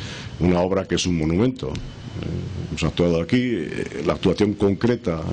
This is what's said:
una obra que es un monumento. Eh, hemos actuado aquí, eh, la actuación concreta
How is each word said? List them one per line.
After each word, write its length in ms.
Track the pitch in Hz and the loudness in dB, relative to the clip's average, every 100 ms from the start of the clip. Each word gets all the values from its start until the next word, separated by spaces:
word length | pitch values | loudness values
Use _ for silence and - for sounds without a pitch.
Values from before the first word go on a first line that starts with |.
| - - - - | -10 -12 -12 0
una 220 | 87 87 | 2 4
obra 240 | 92 95 | 4 2
que 100 | 92 | 2
es 120 | 87 95 | 0 2
un 120 | 87 | 2
monumento. 540 | 78 85 127 127 65 | 2 4 2 0 -4
Eh, 960 | 65 - - - - 85 87 90 - 82 | -6 -8 -12 -12 -8 -6 -6 -6 -6 -6
hemos 140 | 78 | -2
actuado 360 | 78 - 87 82 | -2 2 2 2
aquí, 200 | 85 123 | 2 2
eh, 600 | 123 104 76 - - - 82 | 2 0 -2 -6 -6 -4 -2
la 60 | |
actuación 420 | 73 92 85 104 | 0 2 2 2
concreta 720 | 98 101 95 117 120 90 82 85 | 2 2 2 2 0 0 -2 -2